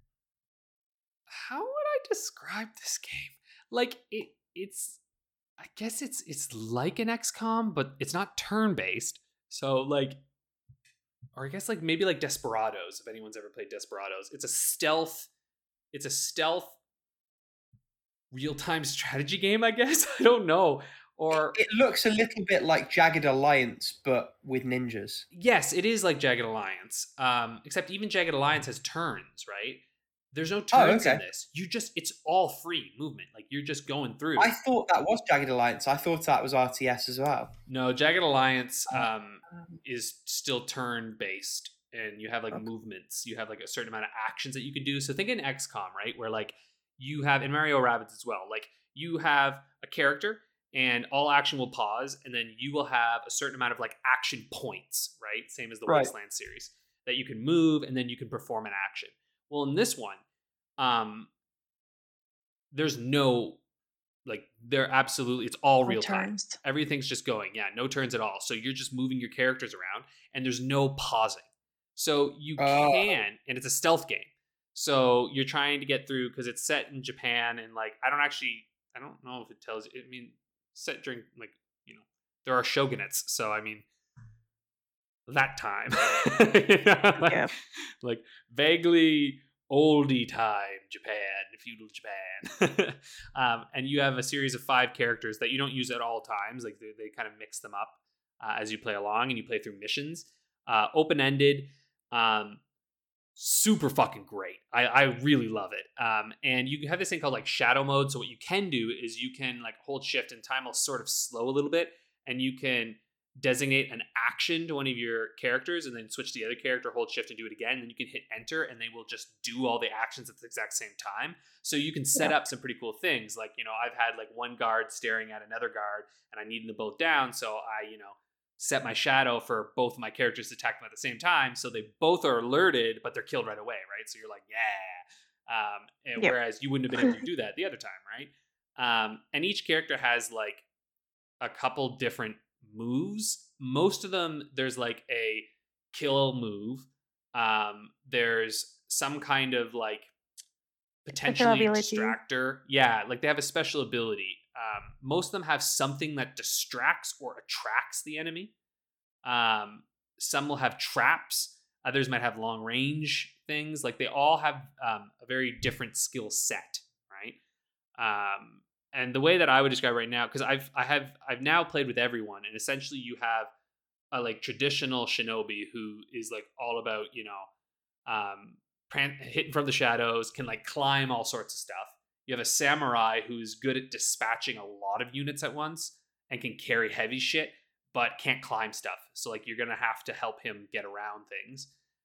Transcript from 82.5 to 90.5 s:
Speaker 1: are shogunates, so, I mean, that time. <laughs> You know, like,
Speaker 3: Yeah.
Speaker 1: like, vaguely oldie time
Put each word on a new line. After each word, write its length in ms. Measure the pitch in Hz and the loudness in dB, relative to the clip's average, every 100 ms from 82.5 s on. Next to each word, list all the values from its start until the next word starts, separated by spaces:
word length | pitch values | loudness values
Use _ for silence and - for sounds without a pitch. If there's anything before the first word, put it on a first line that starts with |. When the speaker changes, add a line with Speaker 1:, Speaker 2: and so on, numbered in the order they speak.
Speaker 1:
are 80 | 127 | 0
shogunates, 680 | 123 143 135 117 101 - - | 2 2 2 0 -6 -6 -4
so, 220 | - 110 | -2 -2
I 100 | 107 | -2
mean, 220 | 110 107 _ _ _ - - 110 _ _ _ _ _ _ _ _ - | -6 -10 _ _ _ -20 -20 -20 _ _ _ _ _ _ _ _ -2
that 280 | 139 135 - | 2 2 0
time. 320 | 110 101 117 | -4 -4 0
<laughs> 100 | 110 - - - - 220 | 2 4 2 4 6 8
You 300 | 214 - 196 | 8 8 8
know, 320 | 208 190 208 - | 8 8 6 6
like, 120 | 165 | 4
Speaker 3:
Yeah. 140 | - 139 - - - - - | 4 0 -4 -14 -14 -14 -8
Speaker 1:
like, 180 | 123 113 - - _ | -6 -6 -8 -20 _
vaguely 880 | 117 151 170 170 170 160 151 143 139 _ _ - | 4 6 6 8 8 8 6 2 -2 _ _ 2
oldie 580 | 139 156 147 139 127 117 | 6 8 8 6 4 2
time 520 | - 110 | 0 0